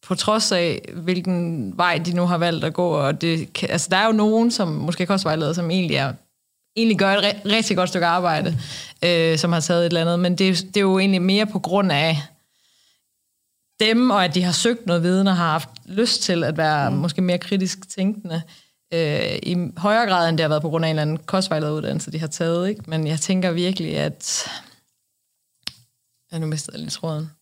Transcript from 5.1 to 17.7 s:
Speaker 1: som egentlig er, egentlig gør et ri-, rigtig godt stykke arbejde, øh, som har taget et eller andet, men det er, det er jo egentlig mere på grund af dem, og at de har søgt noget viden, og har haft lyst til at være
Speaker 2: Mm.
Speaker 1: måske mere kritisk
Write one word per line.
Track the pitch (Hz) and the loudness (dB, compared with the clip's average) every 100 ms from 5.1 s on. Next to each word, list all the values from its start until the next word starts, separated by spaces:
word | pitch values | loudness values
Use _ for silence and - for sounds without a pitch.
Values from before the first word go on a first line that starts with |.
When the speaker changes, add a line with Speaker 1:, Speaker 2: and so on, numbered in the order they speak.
| 196 190 156 151 170 | 0 0 0 -2 -2
Speaker 1:
som | 170 | -2
egentlig | 185 175 139 | -2 0 0
er, | 135 120 _ _ _ _ _ - | -2 -4 _ _ _ _ _ -2
egentlig | 226 196 | 2 4
gør | 196 | 2
et | 202 | 2
ri-, | 202 208 202 | 0 -2 0
rigtig | 214 220 185 | 0 2 0
godt | 180 | 0
stykke | 185 170 | 0 2
arbejde, | 170 180 156 185 156 - - - - | 2 0 0 -2 -4 -6 -12 -16 -4
øh, | 170 170 165 160 | 0 2 2 2
som | 170 | 2
har | 170 | 0
taget | 151 175 | 2 2
et | 170 | 2
eller | 170 | 2
andet, | 165 175 | 2 2
men | 180 180 | 0 2
det | 190 | 2
er, | |
det | 175 190 208 | 2 -2 0
er | |
jo | 196 190 | 2 4
egentlig | 196 190 | 4 2
mere | 180 196 214 | 2 2 0
på | 214 | -2
grund | - 185 190 | 0 2 2
af | 143 160 156 143 _ _ _ _ _ _ _ _ _ _ _ _ _ _ _ | 2 2 0 -4 _ _ _ _ _ _ _ _ _ _ _ _ _ _ _
dem, | 214 226 247 | 2 4 4
og | 202 180 | 4 2
at | 180 | 2
de | |
har | 180 | 0
søgt | 170 233 233 233 | 2 0 0 0
noget | 175 | 0
viden, | 170 185 196 | 2 2 4
og | 185 | 2
har | 170 | 2
haft | 156 156 - - | 0 -4 -16 -10
lyst | 185 240 - | -2 0 0
til | - 175 | 0 0
at | 156 156 | 0 0
være | 156 151 135 | 2 2 0
Speaker 2:
Mm. | - | 0
Speaker 1:
måske | 170 - | -2 0
mere | 185 180 | 0 0
kritisk | - 202 185 | -2 -2 -2